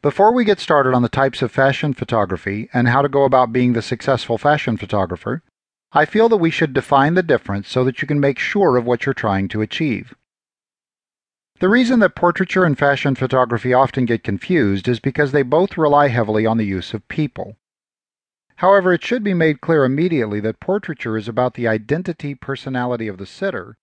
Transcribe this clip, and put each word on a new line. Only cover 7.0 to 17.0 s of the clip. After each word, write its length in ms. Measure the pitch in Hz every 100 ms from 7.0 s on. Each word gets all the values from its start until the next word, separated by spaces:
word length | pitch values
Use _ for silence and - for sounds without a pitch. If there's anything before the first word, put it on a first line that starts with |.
| 143
the 80 | 175
difference 440 | 170 127 - 98 98
so 140 | -
that 180 | 127 123
you 60 | 135
can 140 | 147
make 180 | 143 135
sure 380 | - 208 185 123
of 80 |
what 200 | 120 123 -
you're 60 |
trying 360 | 131 113 95 98
to 140 | 107
achieve. 520 | 107 - 156 107 - - _ _ _ _ _ _ _ _ _ _ _ _ _ _
The 80 | 185
reason 300 | 233 240 254
that 160 | 202
portraiture 500 | - 175 170 185 -
and 140 | 180 139
fashion 380 | 143 139 143 135
photography 580 | 127 131 123 117 127
often 300 | 127 131 -
get 180 | 123 117
confused 640 | - 101 - 180 107 98 92
is 140 | 120
because 320 | - 131 143
they 100 | 143
both 340 | 127 151 190 -
rely 300 | 156 143 143
heavily 400 | 120 107 107 110
on 100 | 113
the 80 |
use 300 | 107 95 85
of 140 | 107